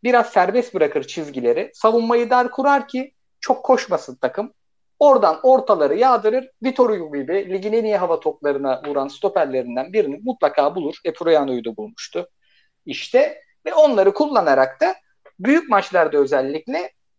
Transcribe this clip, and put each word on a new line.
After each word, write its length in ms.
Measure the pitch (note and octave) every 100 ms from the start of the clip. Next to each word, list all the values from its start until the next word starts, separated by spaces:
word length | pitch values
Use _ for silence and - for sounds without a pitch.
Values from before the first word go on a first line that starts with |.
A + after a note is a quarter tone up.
biraz 260 | A#3+ A#3+ A3
serbest 440 | G3+ F3 A#3 A#3+
bırakır 300 | F3+ D3 D3+
çizgileri. 680 | - - D3 C3 A#2+ D#3 -
Savunmayı 560 | - A3 A#3 A3+ A#3+ A#3
dar 220 | B3 B3
kurar 360 | - C#4 C#4 C#4
ki 260 | B3+ C#4 _ _ _
çok 240 | - - -
koşmasın 500 | B3+ - F3 - B2+
takım. 380 | B2 - A#3+ _ _ _ _ -
Oradan 400 | D4 B3+ F#3+ D#3
ortaları 520 | C4 C4 C4 F#3 C#3+ E3+
yağdırır. 540 | C4 A#3 G#3+ B3+ B3+ _
Vitor 260 | B3+ C4 B3
Hugo 280 | G3+ D#3 C#3+
gibi 320 | C3+ F#3+ F#3+
ligin 200 | F#3+ G#3
en 100 | A3+
iyi 140 | G#3+ G3+
hava 220 | F3+ D#3+
toplarına 600 | D#3 D3 D3 C#3 C#3 B2+ D3
vuran 220 | C#3 C#3
stoperlerinden 840 | - G3 F#3+ C#3+ C3 B2 A#2+ D#3
birini 260 | G#3+ C#3 C#3+
mutlaka 520 | A#3 - D3 - C#3+ F3+
bulur. 200 | D3+ - E3+
Eturoyano'yu 600 | D#3+ E3 D3+ C#3 B2 A#2
da 120 | G#2+
bulmuştu. 520 | G#2+ - - E3+ F3+ _ _ _ _ _ -
İşte 560 | - - B3 D4+ - _ _ -
ve 80 |
onları 400 | E4 D4+ A3 F#3+
kullanarak 680 | G3 D4+ B3 E3 C3+ C3 -
da 140 | E4+ F#4 _ _ _ -
büyük 300 | G#3 D#4 D#4+
maçlarda 480 | G3+ - F#3 D#3 D3+
özellikle, 760 | C#3 C#3+ C3+ D#3 G3 C4 - _ _